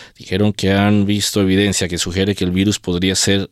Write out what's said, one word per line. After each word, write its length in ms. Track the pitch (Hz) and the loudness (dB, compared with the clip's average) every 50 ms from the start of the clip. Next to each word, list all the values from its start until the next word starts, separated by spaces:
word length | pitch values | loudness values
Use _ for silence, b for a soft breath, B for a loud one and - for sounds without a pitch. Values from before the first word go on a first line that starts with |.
| B B B - | B B B -20
dijeron 340 | - - 92 95 104 104 | -8 -6 -2 0 0 0
que 200 | 101 - - 95 | 0 0 0 0
han 340 | 98 98 101 104 104 104 101 | 2 2 4 4 4 2 2
visto 340 | 98 104 104 98 - - 104 | 0 0 -2 -2 -2 0 0
evidencia 480 | 98 95 95 95 104 104 92 - 95 85 | 2 2 2 2 2 2 0 -2 -4 -4
que 100 | 87 85 | -4 -6
sugiere 360 | - 92 85 95 95 101 101 | -6 -4 -2 -2 -2 -2 -2
que 100 | - 98 | -2 -2
el 60 | 90 | -2
virus 280 | 90 92 95 104 101 - | 0 0 2 0 0 -2
podría 360 | - - 87 87 92 95 95 | -4 -4 -2 0 0 0 0
ser 340 | - - - 98 98 98 - | 0 0 0 0 0 -2 -6